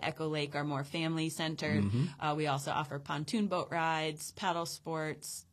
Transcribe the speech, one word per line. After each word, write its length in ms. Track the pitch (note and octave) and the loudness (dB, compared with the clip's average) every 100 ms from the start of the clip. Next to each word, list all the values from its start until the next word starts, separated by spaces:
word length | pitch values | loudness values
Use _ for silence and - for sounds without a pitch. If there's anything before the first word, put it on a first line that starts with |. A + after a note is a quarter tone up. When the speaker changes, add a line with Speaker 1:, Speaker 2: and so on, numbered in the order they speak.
Speaker 1:
Echo 240 | D3+ D#3 D#3 | -2 -2 -2
Lake 260 | D3+ D3 | 0 0
are 80 | D3 | 0
more 220 | D3 C#3 | 0 -2
family-centered. 960 | C#3+ E3+ D#3+ D#3+ D#3+ D#3+ D#3+ D#3 D3+ - | -2 0 0 2 0 0 -2 0 2 4
Speaker 2:
Mm-hmm. 420 | G2+ A#2 E3+ - | 4 4 2 0
Speaker 1:
Uh, 100 | D3+ D3+ | 0 2
we 100 | D3+ | 2
also 240 | C#3 C#3+ | 0 0
offer 300 | - C#3+ C#3+ | -2 -2 -4
pontoon 480 | C#3 D3 D3+ A#3 G3+ | -4 -4 0 2 2
boat 200 | F3+ - | 2 0
rides, 580 | E3 E3 D#3+ D#3 D#3 - | 2 2 2 0 -2 -8
paddle 340 | - F#3+ E3+ E3 | -2 0 2 0
sports, 800 | - E3 D#3+ D#3 D3 - - - | -4 -4 -2 -2 -4 -8 -10 -12